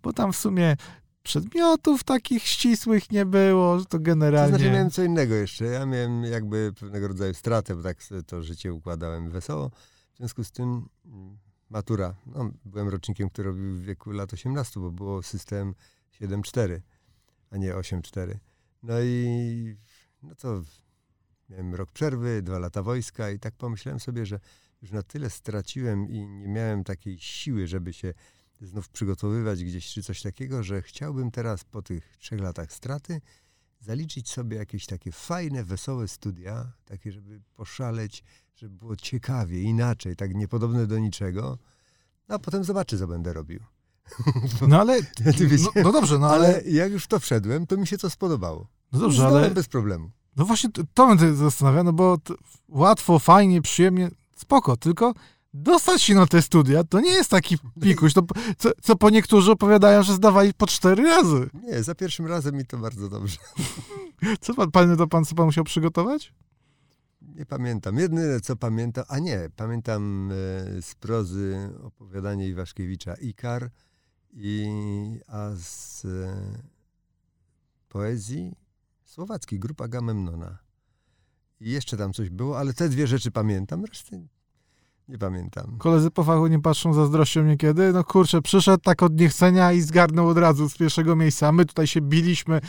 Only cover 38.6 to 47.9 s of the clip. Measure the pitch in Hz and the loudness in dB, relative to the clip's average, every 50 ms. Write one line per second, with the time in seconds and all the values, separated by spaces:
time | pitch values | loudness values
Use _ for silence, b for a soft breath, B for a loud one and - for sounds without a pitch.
38.6 | 113 104 98 90 107 117 107 - - - 127 123 - - 131 123 104 85 87 87 | -20 -20 -20 -18 -14 -12 -12 -12 -10 -8 -10 -8 -6 -6 -6 -6 -6 -6 -6 -6
39.6 | 95 107 113 113 120 123 113 - - 92 87 - 101 98 95 104 104 - - 113 | -4 -2 -2 0 0 -2 -2 -4 -6 -10 -10 -8 -8 -8 -6 -6 -6 -4 -4 -4
40.6 | 113 117 120 123 113 104 110 110 110 104 90 - 101 92 90 101 117 65 67 123 | -4 -2 -2 -2 -2 -2 -2 -2 -4 -4 -4 -6 -6 -6 -6 -6 -8 -8 -10 -12
41.6 | _ _ _ _ _ _ _ _ _ _ _ _ _ - 208 202 - - 170 196 | _ _ _ _ _ _ _ _ _ _ _ _ _ -10 -10 -10 -8 -6 -6 -6
42.6 | 190 175 196 196 180 - 113 95 95 82 85 85 82 87 82 80 78 80 85 90 | -4 -4 -4 -4 -4 -4 -4 -6 -6 -6 -6 -8 -8 -8 -8 -10 -12 -14 -16 -18
43.6 | 110 - _ _ _ _ _ _ _ - - - 117 151 120 127 113 135 117 113 | -18 -20 _ _ _ _ _ _ _ -18 -12 -6 -4 -2 -2 -2 -2 -4 -4 2
44.6 | - 139 147 175 208 240 254 240 143 - - - 110 156 131 - 185 143 143 139 | 4 6 8 8 6 6 2 0 0 -4 -6 -2 2 2 4 4 4 4 4 4
45.6 | 165 202 - 208 170 180 226 302 226 143 147 139 147 151 151 160 170 175 180 180 | 4 2 2 4 4 4 4 4 4 4 2 2 4 4 6 6 6 6 4 4
46.6 | - - 160 156 180 196 202 185 - - 220 175 - - 127 110 95 107 127 160 | 2 0 0 0 0 0 -2 -6 -4 -2 -2 -2 -2 0 -2 0 0 -2 -2 -4
47.6 | 170 - 190 196 196 - | -2 -2 -2 -2 -2 -2